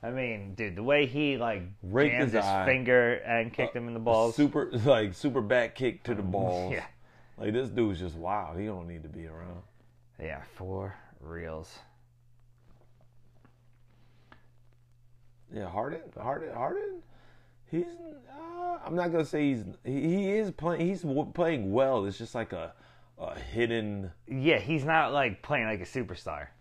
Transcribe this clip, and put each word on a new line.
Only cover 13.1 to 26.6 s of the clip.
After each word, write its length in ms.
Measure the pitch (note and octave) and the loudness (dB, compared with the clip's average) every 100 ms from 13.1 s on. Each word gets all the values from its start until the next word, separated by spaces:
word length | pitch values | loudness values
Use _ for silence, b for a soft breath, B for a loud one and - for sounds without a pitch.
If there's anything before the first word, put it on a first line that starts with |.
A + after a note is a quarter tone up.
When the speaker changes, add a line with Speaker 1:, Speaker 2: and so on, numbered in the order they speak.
| - - - - _ _ - - b b b b b b b - _ _ _ - - - - - | -20 -20 -20 -20 _ _ -20 -20 b b b b b b b -20 _ _ _ -20 -20 -20 -20 -14
Speaker 2:
Yeah, 160 | A2 F#2+ | -10 -6
Harden, 320 | F2+ B2+ E3 D#3+ - | -4 -4 -6 -12 -8
Harden, 340 | A#2+ C#3+ D#3+ | -4 -4 -4
Harden. 480 | - C3 F#4+ G#4+ F#4 - b b b b b - | -4 -2 -2 -6 -8 -16 b b b b b -6
He's, 160 | D#3+ E4+ E4+ E4+ D4 B3 | -4 -4 -6 -16 -16 -18
uh, 460 | C4+ E4 F4 F4+ F4 - | -16 -12 -6 -4 -4 -4
I'm 100 | E3 | -2
not 160 | F3 | 0
gonna 140 | E3 D3+ | 0 0
say 240 | D#3 D3 | 0 0
he's, 140 | C3 F#2+ - | 0 -4 -10
he, 180 | A2+ C#3 | -6 -2
he 300 | D#3+ F3+ G3 | 0 2 2
is 200 | G3+ G#3+ | 0 0
playing, 340 | - D#3+ F3 E3+ | -2 -2 0 0
he's 140 | G3 | -2
w-, 300 | D#3 C3+ D3 | -2 -2 -2
playing 380 | - E3+ D#3 F#2+ | 0 0 2 2
well. 340 | G#2+ C3+ B2+ G2+ | 4 4 4 0
It's 120 | G2 | -4
just 180 | A2+ B2 | -8 -6
like 180 | A2 | -6
a, 200 | F2+ E2 - b b b - | -6 -8 -12 b b b -10
a 220 | E2 E2 | -10 -8
hidden 720 | - A2 A#2 A2+ G#2+ G2+ F#2+ - - | -8 0 0 2 -2 -6 -8 -12 -10
Speaker 1:
Yeah, 320 | C3+ C#3 C3+ | 0 4 4
he's 260 | A2+ D#3+ C#3 | 2 -2 2
not, 280 | D#3+ C#3+ | 2 4
like, 280 | C#3+ C3 F#2+ | 2 0 -2
playing 240 | - B2+ A2+ | -2 0 0
like 160 | G#2+ | -2
a 40 | F2 | -4
superstar. 640 | C3+ A2+ F2+ - D2+ D2+ - | -6 -6 -8 -8 -8 -10 -16